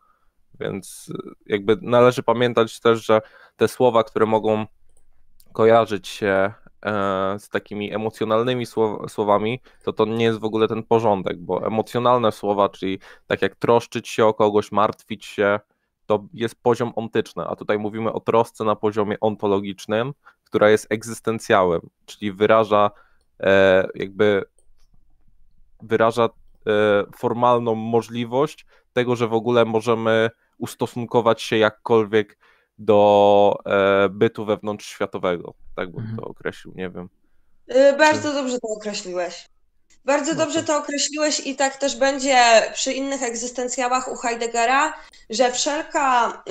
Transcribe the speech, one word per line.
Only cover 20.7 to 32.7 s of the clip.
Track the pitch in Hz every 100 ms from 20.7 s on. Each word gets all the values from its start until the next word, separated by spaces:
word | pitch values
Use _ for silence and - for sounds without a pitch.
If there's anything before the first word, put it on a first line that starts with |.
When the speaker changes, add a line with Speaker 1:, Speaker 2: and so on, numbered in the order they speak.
| 107 -
Speaker 1:
egzystencjałem, | 110 113 113 - 113 - 107 92 82 - _ -
czyli | - 104
wyraża, | 95 107 110 107 104 104 - _ _ _ -
e, | - 98 95 95 92 -
jakby | 98 98 104 98 - _ _ - _ _ _ _ _ _ - _ _ -
wyraża, | 113 110 113 117 113
e, | - - _ - 104 107 101 98 -
formalną | 120 113 123 120 120 110
możliwość | 110 117 110 117 117 123 151 - - _ _
tego, | - 120 120
że | 117
w |
ogóle | 113 110 120 113
możemy | 110 113 113 113 113 113 - _ -
ustosunkować | 117 - 120 - 113 123 113 113
się | - 113
jakkolwiek | 107 - - 117 104 110 104 _ _ _ _